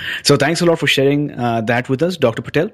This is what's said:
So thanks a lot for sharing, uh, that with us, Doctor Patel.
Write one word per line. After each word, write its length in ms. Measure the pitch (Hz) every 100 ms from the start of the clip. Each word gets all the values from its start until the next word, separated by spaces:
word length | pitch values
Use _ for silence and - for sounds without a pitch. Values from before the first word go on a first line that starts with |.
| - -
So 120 | - 139
thanks 240 | 139 165
a 60 | 170
lot 140 | 165
for 80 | 143
sharing, 440 | - 139 143 147
uh, 300 | - 120 117
that 260 | 110 120 123
with 140 | 131
us, 160 | 170 180
Doctor 240 | 117 110
Patel. 300 | - 147 202